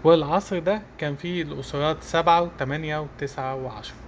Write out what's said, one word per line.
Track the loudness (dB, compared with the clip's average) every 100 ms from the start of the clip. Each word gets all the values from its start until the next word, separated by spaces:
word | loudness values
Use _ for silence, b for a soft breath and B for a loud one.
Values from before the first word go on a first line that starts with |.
والعصر | 8 6 6 0 0 -2
ده | 0 -2 -4 -6
كان | -6 -4
فيه | -4 -4
الأسرات | -6 -8 -6 -2 0 -2
سبعة | 0 2 6 6
وتمانية | 4 -2 -4 -4 -4 -4
وتسعة | -6 -8 -8 -6 -6 -4
وعشرة. | -8 -10 -14 -16